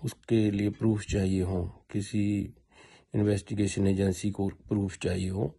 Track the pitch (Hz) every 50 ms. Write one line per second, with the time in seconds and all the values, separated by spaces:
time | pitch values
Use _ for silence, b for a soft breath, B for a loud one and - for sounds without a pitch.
0 | - 123 - - _ - 120 110 107 104 101 101 101 101 101 - 113 113 107 101
1 | - - - 104 95 95 95 92 90 92 95 90 90 92 - - _ - - 104
2 | 101 - - 104 101 104 104 101 101 113 - - _ _ b b b b b b
3 | b b - 107 104 104 101 98 - - 107 104 104 95 - 104 98 98 98 95
4 | 98 95 90 - - 104 - - 98 95 87 - - - 110 104 101 92 - -
5 | - 90 90 92 92 92 95 101 120 151 -